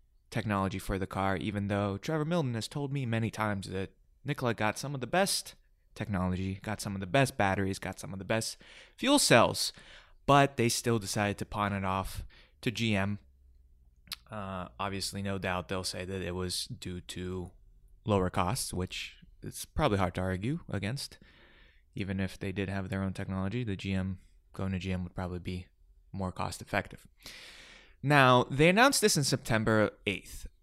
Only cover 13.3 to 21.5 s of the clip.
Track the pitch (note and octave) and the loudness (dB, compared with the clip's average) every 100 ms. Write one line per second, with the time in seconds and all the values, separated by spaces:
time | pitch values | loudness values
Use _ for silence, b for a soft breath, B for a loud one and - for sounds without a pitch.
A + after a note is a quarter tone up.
13.3 | _ - - _ _ _ _ - - - | _ -20 -20 _ _ _ _ -16 -16 -12
14.3 | G#2+ F#2+ F#2+ - - G2 G2 - G2+ G2 | -10 -8 -8 -10 -6 -6 -4 -6 -6 -4
15.3 | G2 F#2+ F2+ F2 F#2+ F2+ F#2 F#2 F#2+ F2+ | -4 -2 -2 -2 -4 -4 -6 -6 -6 -6
16.3 | F2+ F2+ - - A2+ F#2+ F2+ - F2+ F2+ | -4 -4 -4 -6 -10 -8 -10 -10 -8 -6
17.3 | F#2 F2 - - - - - - G2+ F#2 | -6 -8 -14 -20 -20 -20 -8 2 4 4
18.3 | - F2+ A#2+ - F#2 F#2 - - - - | 2 0 0 -4 -4 -6 -6 -10 -14 -20
19.3 | - - - - - D3 G2 F2+ F#2 F#2 | -16 -14 -12 -10 0 2 2 0 0 -2
20.3 | F#2 A2 E3+ - G#2 G2 C3 - - b | -2 -4 -6 -6 -6 -4 -6 -10 -16 b
21.3 | b b | b b